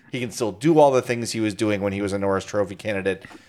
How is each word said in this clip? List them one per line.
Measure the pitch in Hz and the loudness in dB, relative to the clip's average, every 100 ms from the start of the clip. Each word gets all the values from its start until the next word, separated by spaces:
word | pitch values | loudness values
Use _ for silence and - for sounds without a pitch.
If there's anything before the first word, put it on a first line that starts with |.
| - | -12
He | 131 | -8
can | 120 | -8
still | - 110 | -4 -4
do | 95 143 156 | 0 4 6
all | 143 | 6
the | 127 | 6
things | 120 120 113 | 0 -4 -2
he | 113 | -2
was | 110 92 | -2 0
doing | 110 101 | 0 0
when | 98 | -2
he | 98 | -2
was | 101 | -2
a | 98 | -2
Norris | 98 95 - | 0 -2 -2
Trophy | 104 95 95 | -2 -4 -4
candidate. | 107 98 95 92 - - | -6 -2 -2 -4 -8 -20